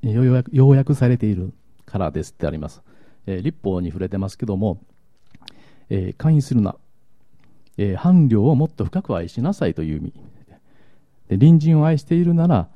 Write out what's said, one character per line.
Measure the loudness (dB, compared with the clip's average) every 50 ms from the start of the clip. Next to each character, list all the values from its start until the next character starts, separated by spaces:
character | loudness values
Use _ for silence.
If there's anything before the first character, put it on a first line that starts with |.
要 | -4 -2 0 2 2
約、 | 4 2 2 0 0
要 | 4 4 6 8 6
約 | 6 4 0 0
さ | 2 2 2
れ | 2
て | 2 0
い | -2 -2
る | -2 -4 -8 -10 _ -20 -20 -20 -20 -20
か | -12 -6 -6
ら | -6 -4
で | -4 -6
す | -10 -10
っ | -10
て | -8 -6
あ | -6
り | -6 -6
ま | -10 -12
す。 | -14 -18 -20 -20 -20 -20 -20 -20 -20 -16 -10
え | -8 -8 -6
ー、 |
律 | -6 -6 -8 -6
法 | -6 -4 -4 -4
に | -6 -6
触 | -8 -8
れ | -8 -6
て | -6 -6
ま | -6 -8
す | -8 -8
け | -6
ど | -6 -4
も、 | -2 -2 -4 -4 -6 -10 _ _ _ _ -20 -20 _ -20 -20 -20 -20 -20 -20 -20 -20 -20 -20 -20 -20 -10 -6
え | -6 -6 -6 -6
ー、 | -10 _
「姦 | 0 0
淫 | 2 2
す | 0 0 -2
る | -2
な、 | -2 -2 -6 -10 -18 -20 -20 -20 -20 -20 -20 -20 -20 -20 -20 -20 -20 -20 -20 -20 -20 -18 -8
え | -6 -4 -4 -4
ー、 |
伴 | -2 0 2 4 4 4 4
侶 | 2 2
を | 2 2 2
も | 0 -2
っ | -4
と | -4 -6 -8
深 | -6 -6 -8
く | -6 -4 -6
愛 | -6 -6 -8
し | -8 -6
な | -6 -6
さ | -4 -4 -4
い」 | -4 -4
と | -4
い | -6 -6 -6
う | -8
意 | -8
味。 | -12 -14 -16 -20 -20 -20 -20 -20 _ -20 _ _ _ -20 -20 -20 -20 -20 -20 _ _ _ _ -8 -4
で、 | 0 4
「隣 | 6 6 6 6
人 | 4 4 2 2
を | 2
愛 | 2 0 -2
し | -2
て | -2 -2
い | 0 0
る | 0 0
な | 2 2
ら | 2 2 0 -2 -4 -12